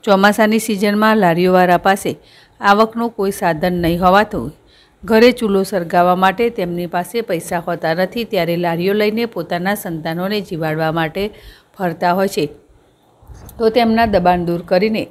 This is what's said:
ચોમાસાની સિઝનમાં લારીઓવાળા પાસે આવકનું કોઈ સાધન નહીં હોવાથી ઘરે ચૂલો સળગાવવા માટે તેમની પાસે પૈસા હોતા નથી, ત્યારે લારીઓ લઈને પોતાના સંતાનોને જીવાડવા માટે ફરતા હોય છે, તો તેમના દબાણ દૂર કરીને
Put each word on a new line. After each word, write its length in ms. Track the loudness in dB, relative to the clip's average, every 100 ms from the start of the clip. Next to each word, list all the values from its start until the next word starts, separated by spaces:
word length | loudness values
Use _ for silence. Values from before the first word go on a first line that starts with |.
ચોમાસાની 540 | 2 4 4 2 2 2
સિઝનમાં 580 | -2 -2 0 2 2 4
લારીઓવાળા 600 | 2 2 4 4 4 2
પાસે 340 | 2 0 -4 -8 _ _ _ _
આવકનું 500 | 2 4 2 0 -6
કોઈ 200 | -4 -4
સાધન 420 | -2 -2 0 -2
નહીં 280 | 0 0 2
હોવાથી 480 | 4 4 2 -4 -8 -14 _ _ _ _
ઘરે 280 | 0 4 6
ચૂલો 300 | 4 0 0
સળગાવવા 540 | 0 -4 0 2 2 4
માટે 340 | 2 2 -2
તેમની 360 | -2 -6 -6 -4
પાસે 360 | -6 -4 -8
પૈસા 360 | -4 -6 -4 -6
હોતા 360 | -6 -4 -2
નથી, 300 | -2 -2 -4
ત્યારે 320 | -4 -2 -2 -2
લારીઓ 380 | -2 -2 -2
લઈને 320 | 0 0 -2 -6
પોતાના 480 | -6 -6 -4 -2
સંતાનોને 680 | -4 -6 -8 -6 -6 -4 -6
જીવાડવા 520 | -6 -6 -4 -2 -2
માટે 300 | -2 -4 -4 -8 -10 -20 -20 _ -6
ફરતા 340 | -6 -2 -2
હોય 160 | 0 0
છે, 180 | -2 -6 -8 _ _ _ _ _ _ -20 -20 -20 -2
તો 120 | 0
તેમના 360 | 2 2 2 2
દબાણ 400 | 2 2 2 -2
દૂર 160 | -6
કરીને 420 | 0 0 0 -2 -6